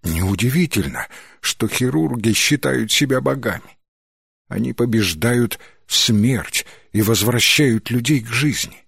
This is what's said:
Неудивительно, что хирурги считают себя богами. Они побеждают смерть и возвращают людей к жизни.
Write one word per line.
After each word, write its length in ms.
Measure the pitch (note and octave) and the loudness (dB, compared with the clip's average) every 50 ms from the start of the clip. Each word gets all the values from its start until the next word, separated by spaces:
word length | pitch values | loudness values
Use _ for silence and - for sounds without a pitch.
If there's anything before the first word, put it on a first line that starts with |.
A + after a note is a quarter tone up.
Неудивительно, 1040 | - E2+ E2 E2 F#2 F#2+ G2 F2 G#2+ B2 B2+ E3+ F3+ D3+ - - E2+ C#2 B1 - - - - - - - - _ | -4 -4 -2 -2 0 0 0 0 0 0 2 2 0 0 0 -2 -2 -2 -6 -8 -12 -12 -14 -20 -20 -20 -20 _
что 280 | - - - - - G#2+ | -8 -8 -4 -4 -4 -2
хирурги 640 | - - B2+ B2+ C3 D#3 D#3+ D3+ B2+ A#2+ G#2 A2+ G#2 | -2 -2 -2 0 0 0 0 0 -2 -2 0 0 0
считают 580 | - - - D3+ C#3 - C3 C3 B2+ A2+ G#2+ | 2 2 0 0 0 0 -2 0 0 0 0
себя 300 | - - D3 C3 C3+ C3 | 0 0 2 2 0 0
богами. 560 | C3+ C3+ C3+ C#3 A#2+ A#2 F#2 - - - - _ _ _ _ _ _ _ _ _ _ _ _ _ _ _ | 0 0 -2 -2 -4 -6 -6 -6 -10 -16 -20 _ _ _ _ _ _ _ _ _ _ _ _ _ _ _
Они 260 | - G2 A2+ B2+ A#2 | -6 -4 -4 -4 -2
побеждают 880 | - A#2+ B2 A2 A2+ G#2 F2+ E2+ D#2 D#2+ A#2 A#2+ B2 A#2+ A2 - - - - _ _ _ _ | -2 -2 0 2 0 0 0 -2 -2 -2 0 2 2 0 0 -2 -10 -14 -20 _ _ _ _
смерть 760 | - - - - A#2 G#2 G#2 B2 C3+ G#2 - - - - - - - - _ _ | -2 0 2 2 4 4 4 4 2 0 -4 -4 -6 -8 -8 -8 -16 -20 _ _
и 100 | - G#2 | -2 0
возвращают 880 | A2 G#2 A2+ G2 G2+ A2+ A#2+ A#2+ - - - - D3+ C3+ A2+ A2 - - | 2 2 2 2 2 0 2 2 2 2 4 4 4 4 2 0 0 -2
людей 320 | A#2 B2 A#2+ A#2+ D#3 C3+ | -2 -2 0 2 0 0
к 60 | A2 A#2 | 0 -2
жизни. 560 | A2+ A#2+ C#3+ D3+ A#2+ - - - - - _ | -4 0 0 0 0 -2 -6 -8 -10 -20 _